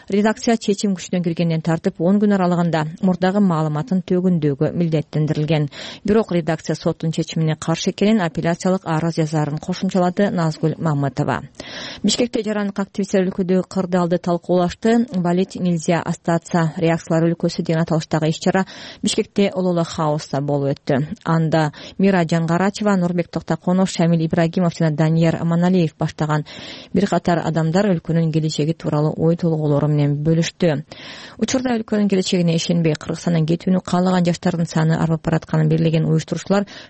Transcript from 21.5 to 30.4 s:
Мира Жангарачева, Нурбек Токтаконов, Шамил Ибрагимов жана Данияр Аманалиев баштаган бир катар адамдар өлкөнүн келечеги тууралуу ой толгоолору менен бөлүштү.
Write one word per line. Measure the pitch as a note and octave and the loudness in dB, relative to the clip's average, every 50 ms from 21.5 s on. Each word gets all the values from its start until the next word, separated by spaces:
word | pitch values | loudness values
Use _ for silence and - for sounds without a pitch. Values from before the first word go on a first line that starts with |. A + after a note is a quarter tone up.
| E3 D#3+ D#3 D3 - - - - - - | 2 2 0 0 -4 -8 -18 -10 -2 2
Мира | F#3+ G3 F#3+ F3+ E3+ | 2 4 4 2 2
Жангарачева, | D#3 F3 E3 E3 D#3+ E3+ F3 F#3+ G#3 - - G#3+ G#3 G3 | 2 0 0 0 0 0 0 0 0 -2 0 0 0 2
Нурбек | F#3 F3 F3 F3 F3 E3 - | 2 2 0 0 -2 -4 -4
Токтаконов, | - D#3+ - - D#3+ - - F3+ F3+ F#3 F#3+ - | -6 -8 -4 -4 -4 -2 0 0 2 2 2 0
Шамил | - - E3 E3 E3+ E3 D#3+ | 0 2 2 4 4 2 2
Ибрагимов | D#3+ - E3+ E3 E3 - F#3 F3+ E3 - | 0 2 2 2 2 2 2 0 0 0
жана | - E3 D#3 D3 | 2 0 0 2
Данияр | D3+ D#3+ D#3 E3 E3 E3 E3 - - | 2 2 2 4 4 4 2 2 0
Аманалиев | E3 E3 E3 E3+ F3 F3+ F#3 F#3 E3 D#3 - - | 0 0 2 2 4 4 4 4 2 0 0 -2
баштаган | D#3+ D#3+ - - D#3 D3+ D3+ D3+ D3+ - - - - - - - - - | -4 -4 -2 -2 -2 0 0 -2 -2 -4 -12 -16 -16 -16 -16 -16 -10 -2
бир | - F#3 G3+ | 0 0 2
катар | - F3 E3+ - F3 E3+ D#3+ - | 2 0 0 2 2 0 0 0
адамдар | E3 D3+ E3 D#3+ D#3+ D#3 F#3+ G#3+ G#3 | 0 0 0 0 2 2 2 2 2
өлкөнүн | F3+ E3 - - D#3+ E3 E3 D#3+ | 0 0 0 0 0 0 2 2
келечеги | D3+ D#3+ D3+ D#3 - - D3 D#3+ | 0 0 0 0 -2 -2 -2 -2
тууралуу | E3 - - D3+ D3 D3 D3+ D#3 - | -2 -4 -2 -2 0 2 2 0 0
ой | - D#3+ E3 E3+ | 0 2 2 2
толгоолору | - F3+ E3 D#3+ D#3 D#3 D3 C#3+ C#3 D3+ D3 | 2 0 0 0 0 0 2 2 2 2 2
менен | D3+ D3 C#3+ C#3+ C#3+ D3 | 2 2 2 2 0 0
бөлүштү. | D3+ D#3+ E3 E3 | 2 2 2 2